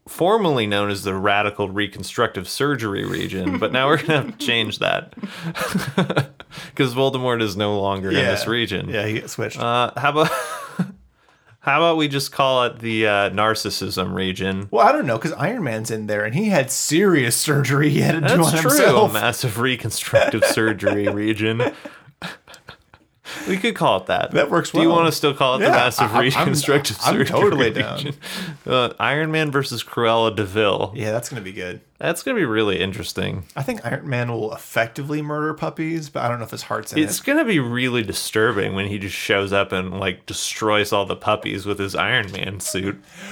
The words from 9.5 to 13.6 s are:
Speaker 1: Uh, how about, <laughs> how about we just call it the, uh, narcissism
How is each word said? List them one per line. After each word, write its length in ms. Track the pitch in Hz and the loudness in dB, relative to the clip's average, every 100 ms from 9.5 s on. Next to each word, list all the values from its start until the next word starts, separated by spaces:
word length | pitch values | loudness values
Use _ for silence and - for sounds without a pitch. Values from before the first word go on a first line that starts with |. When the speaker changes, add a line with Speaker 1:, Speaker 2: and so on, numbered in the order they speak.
| 135 | -4
Speaker 1:
Uh, 320 | 117 120 120 - | -2 0 0 -2
how 140 | 143 | 0
about, 200 | 151 160 | 2 0
<laughs> 80 | - - - - - 185 - _ _ _ _ _ - | 0 -6 -10 -10 -6 -8 -10 _ _ _ _ _ -8
how 180 | 143 147 | 0 2
about 180 | 170 160 | 4 4
we 140 | 147 | 2
just 240 | 139 139 | 0 -2
call 320 | - 135 131 120 | 0 2 4 2
it 140 | 117 | -2
the, 280 | 113 110 107 | -4 2 4
uh, 220 | 101 101 | 4 2
narcissism 840 | 95 107 110 | 2 2 2